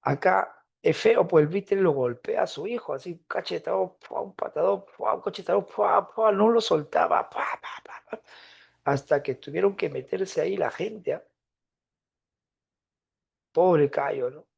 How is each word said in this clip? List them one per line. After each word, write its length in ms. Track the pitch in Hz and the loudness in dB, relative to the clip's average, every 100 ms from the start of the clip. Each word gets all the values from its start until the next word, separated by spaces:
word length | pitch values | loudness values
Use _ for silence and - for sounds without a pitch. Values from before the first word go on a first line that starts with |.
Acá 640 | - 139 185 190 - - _ _ | -2 0 2 2 0 -8 _ _
es 160 | - 160 | -2 2
feo, 300 | 220 226 185 | 2 4 4
pues 160 | 165 | 4
el 40 | 151 | 4
buitre 300 | 185 196 196 | 0 -2 2
lo 120 | 185 | 2
golpea 520 | 139 123 120 - 131 | 2 -2 -4 -6 -2
a 40 | - | -2
su 200 | - 175 | -4 -8
hijo, 260 | 240 - | -8 -8
así, 300 | 135 180 170 _ | -10 -10 -16 _
cachetado, 720 | - 175 170 165 190 185 _ | -8 -6 -8 -4 -2 -2 _
pua, 220 | - - | -12 -10
un 140 | 202 | -10
patadón, 500 | - - - 175 196 190 - | -8 -8 0 0 0 -4 -6
pua, 180 | - | -2
un 60 | 208 | -2
cachetado, 440 | - 185 180 196 | -2 -8 0 0
pua, 440 | 190 - 208 - - | 0 -2 2 2 0
pua, 180 | - 220 | 0 2
no 180 | 196 214 | 4 4
lo 100 | 233 | 4
soltaba, 680 | 220 165 147 - - - - | 2 0 0 0 2 0 -2
pua, 160 | - - - | -6 -8 -8
pua, 100 | - - | -14 -18
pua, 200 | - - _ | -18 -20 _
pua, 120 | - _ - - - _ _ | -16 _ -20 -20 -20 _ _
hasta 380 | - 139 - 147 | -2 -2 0 -2
que 120 | 139 | -2
tuvieron 400 | 131 - 151 196 | -10 -8 0 0
que 140 | 196 175 | 0 -6
meterse 520 | 135 131 190 185 - | -6 -6 -6 -4 -2
ahí 160 | 170 196 | -2 -2
la 140 | 151 | -4
gente, 420 | - 190 220 170 | -4 -8 -8 -6
¿ah? 100 | 151 - _ _ _ _ _ _ _ _ _ _ _ _ _ _ _ _ _ _ _ _ _ _ | -6 -8 _ _ _ _ _ _ _ _ _ _ _ _ _ _ _ _ _ _ _ _ _ _
Pobre 360 | - 185 165 143 | 2 4 6 4
Cayo, 400 | 143 143 139 123 | 2 -2 -4 -6
¿no? 160 | 143 - | -8 -20